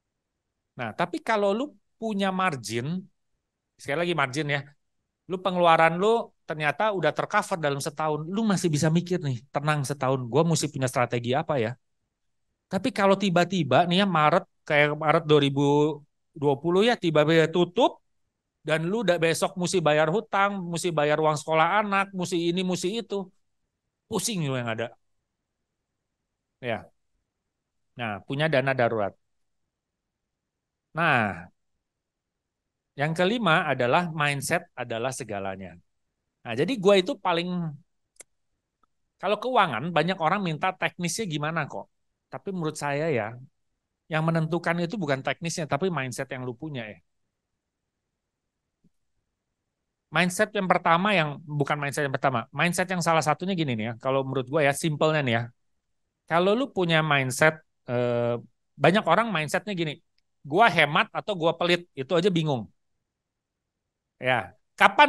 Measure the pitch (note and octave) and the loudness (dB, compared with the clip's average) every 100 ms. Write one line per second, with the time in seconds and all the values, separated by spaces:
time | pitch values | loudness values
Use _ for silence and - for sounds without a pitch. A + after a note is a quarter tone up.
0 | _ _ _ _ _ _ _ - A#2 - | _ _ _ _ _ _ _ -10 -8 -4
1 | F3 D#4+ - A3 G3+ G#3+ D4 - _ _ | -6 -4 -2 0 0 0 -4 -10 _ _
2 | A3 G3+ G3 F#3 F#3 C#3 G#2 A#2 C3+ F3+ | -6 -2 -2 0 -2 -2 -4 -6 -4 -6
3 | F#3 _ _ _ _ _ _ _ - C#3+ | -10 _ _ _ _ _ _ _ -6 -2
4 | F3 E3 C3+ C3 D3 C#3+ C#3 _ _ _ | 0 0 0 -2 -4 -4 -6 _ _ _
5 | _ _ - F3+ F#3 F3+ F3 D#3+ E3 E3+ | _ _ -10 -6 -4 2 4 6 4 4
6 | G3+ A#3 - _ - D#3 D3+ - G#3+ G3 | 2 0 -2 _ -12 -4 -4 -2 -2 0
7 | D3+ C#3+ C#3+ G#3 - F#3 D3+ C#3 D#3 - | -2 -2 -2 -2 -2 -2 -2 -4 -6 -6
8 | D#3 D3+ D#3+ G3+ A3 F3 F3+ D3 D#3+ E3 | -4 -4 -4 -4 0 0 0 0 2 2
9 | F3 F3+ D3 C#3 - D3 D3 D3+ C3 C#3+ | 0 -4 -4 -6 -8 -4 -2 -2 -4 -2
10 | C3 C3+ A#2+ B2+ E3 D#3 C#3+ C3+ C3 - | -2 -2 0 2 2 2 -2 -4 -2 0
11 | B2 B2 A#2+ C3 D#3+ D3 A2 B2+ _ _ | 0 -2 -2 -2 -2 -2 -4 -6 _ _
12 | _ _ _ _ _ _ _ F#3+ G#3+ G#3+ | _ _ _ _ _ _ _ -4 -2 2
13 | G3 G3 G3+ F3 F3 F#3+ C#3 C3 F3 F3 | 2 4 2 2 2 0 2 4 4 2
14 | G3+ D#3+ D3+ F3 - _ - D3+ D3 D3 | 2 2 4 2 0 _ 0 2 4 2
15 | D#3 D#3+ D3+ D3+ C#3 C#3 C#3+ D3 D3+ D3 | 2 2 4 4 4 2 2 4 2 -2
16 | - _ _ - C#3+ C3+ E3+ F3+ A3+ A#3 | -12 _ _ -4 -2 0 2 2 4 2
17 | E3+ D3+ D3+ E3 D#3 E3+ F3 - D4 - | 2 2 4 4 4 2 0 2 0 0
18 | _ _ _ _ _ _ D3+ D#3+ E3 A3 | _ _ _ _ _ _ -2 -2 0 0
19 | F#3+ F3 E3 D#3+ F#3 F#3 F3 F#3+ D3+ D3+ | 0 2 2 0 -2 -2 -2 2 4 4
20 | D#3 G3+ - G3 G3+ G3+ F3 E3+ F3+ D#3 | 4 0 -2 0 0 0 -6 -4 -2 0
21 | D3 D3+ D#3 D3+ - D#3+ E3 G3+ G#3 G3 | 2 2 0 0 0 2 4 2 0 -2
22 | G3 G3 F3 F3+ E3+ F3 F#3 F3 F3+ A3+ | -2 -4 -4 -2 -2 -2 -2 -2 -4 -6
23 | - G3+ F#3 _ _ _ _ _ _ _ | -6 -8 -8 _ _ _ _ _ _ _
24 | _ A3 - F#3+ C#3+ C3 A#2+ A2 A#2 - | _ -6 -4 -4 -4 -4 -4 -6 -8 -10
25 | _ _ _ _ _ _ _ _ _ _ | _ _ _ _ _ _ _ _ _ _
26 | _ _ _ _ _ _ B2 G#2 - _ | _ _ _ _ _ _ -6 -6 -8 _
27 | _ _ _ _ _ _ _ _ _ - | _ _ _ _ _ _ _ _ _ -10
28 | A#2 G2+ - C#3 D#3 C#3+ C3+ C3 A#2 A2+ | -8 -8 -6 -2 2 2 2 2 2 0
29 | F#2+ - _ _ _ _ _ _ _ _ | -2 -6 _ _ _ _ _ _ _ _
30 | _ _ _ _ _ _ _ _ _ D#3 | _ _ _ _ _ _ _ _ _ -2
31 | E3+ C3 G#2 E2+ F2 _ _ _ _ _ | 2 2 0 -4 -14 _ _ _ _ _
32 | _ _ _ _ _ _ _ _ _ - | _ _ _ _ _ _ _ _ _ -4
33 | D3 E3 F3+ B3 F#3+ D#3+ D#3 B2+ B2 D#3 | -2 0 0 2 2 2 2 0 2 2
34 | F3 D#3 D3 C#3 - E3 - - A#2+ A2+ | 0 -2 -2 -2 -2 -4 -4 -12 -8 -6
35 | B2 B2+ A2+ G2+ G2 F#2+ F#2 E2+ _ _ | -6 -6 -8 -6 -6 -8 -12 -18 _ _
36 | _ _ _ _ B2 A2+ F#3+ B3+ F#3 G3+ | _ _ _ _ -8 -4 -2 0 4 4
37 | F#3 C#4 F#3 E3+ F3 F3+ E3 C#3+ _ _ | 2 -4 -2 -2 -2 -6 -6 -10 _ _
38 | _ - - _ _ _ _ _ _ _ | _ -20 -20 _ _ _ _ _ _ _
39 | _ _ F#3 G#3 B3 B3 F#3 D#3 D#3+ E3 | _ _ -4 -4 0 2 2 0 -2 0
40 | E3 F#3+ D#3+ G3+ F3+ D3+ F#3 F#3 E3 - | 0 0 0 0 -2 -2 -4 -2 -6 -4
41 | F3 E3 A3 D3+ D3+ E3 D3 G2+ - _ | -6 -4 -6 -4 -4 -4 -6 -10 -16 _
42 | _ _ _ C3 - F#3 D#3 D3 C#3+ C#3+ | _ _ _ -12 -10 -6 -6 -6 -4 -2
43 | E3 B2+ G#2+ A#2+ C3+ _ _ _ _ _ | -2 -2 -4 -8 -20 _ _ _ _ _
44 | _ D#3 D#3+ E3 D#3 E3+ F3 E3+ E3+ A3 | _ -2 0 0 0 -2 -2 -2 -4 -4
45 | D3 C3 C#3+ C3+ E3 E3+ D3+ C#3+ F#3+ D#3 | -2 -2 -2 -6 -6 -8 -4 -2 -2 -4
46 | C3 A2 C3+ C3+ B2+ A#2 D#3 C3+ A2 F2+ | -6 -8 -10 -8 -10 -10 -10 -10 -12 -16
47 | _ _ _ _ _ _ _ _ _ _ | _ _ _ _ _ _ _ _ _ _
48 | _ _ _ _ _ _ _ _ _ _ | _ _ _ _ _ _ _ _ _ _
49 | _ _ _ _ _ _ _ _ _ _ | _ _ _ _ _ _ _ _ _ _
50 | _ D#3 F3+ F3+ G#3+ G#3+ F#3 F3+ F3 E3 | _ 0 0 0 -2 -2 0 2 4 2
51 | G3+ F#3+ D3+ C#3 D3+ D3 C#3 D3 C#3+ C#3+ | 2 0 0 -4 -8 -4 -2 -2 -4 -2
52 | C#3+ C3+ C#3+ B2 - C3+ E3+ F3 F#3 F#3 | -2 0 0 -2 -4 -2 -2 0 -2 -2
53 | E3 E3 D3+ D3 F3+ F#3+ D3+ A#2 A2 A#2 | 0 2 2 -2 -2 -2 -2 -2 -4 -6
54 | C3+ C3+ C3 C3 B2 D#3 C#3 C#3 E3 D3 | -2 -2 -2 -4 -2 0 0 0 -4 0
55 | D#3 D#3 C3+ A#2 A#2 _ _ _ _ _ | 0 2 0 0 -2 _ _ _ _ _
56 | _ _ - E3 F#3 A3 C4+ - F3 D#3+ | _ _ -2 0 2 2 -2 -2 2 4
57 | D#3 C#3+ C3 B2 D#3 D#3+ _ _ - B2 | 4 4 0 4 2 2 _ _ -6 -2
58 | A#2+ A#2+ A#2+ A#2+ - _ _ - D3 G3+ | 0 0 0 -2 -6 _ _ 2 4 4
59 | E3+ F3 A#3 E3+ D3 F#3 G#3+ F#3 D#3+ C3+ | 4 2 2 -2 -2 -4 -4 -4 -4 -6
60 | _ _ _ _ C#3+ D#3+ A#3 E3+ C#3+ E3+ | _ _ _ _ -4 4 6 6 4 2
61 | A3 D#3 - F#3+ E3 D#3+ F3 F3 F3 - | 0 -4 -6 0 0 0 0 0 -2 -12
62 | C3 F3 G3 E3+ D#3 B2+ G2+ _ _ _ | -2 2 2 0 0 -4 -6 _ _ _
63 | _ _ _ _ _ _ _ _ _ _ | _ _ _ _ _ _ _ _ _ _
64 | _ _ B2+ B2 G2 - _ - G3 - | _ _ -2 -2 -4 -14 _ 2 4 6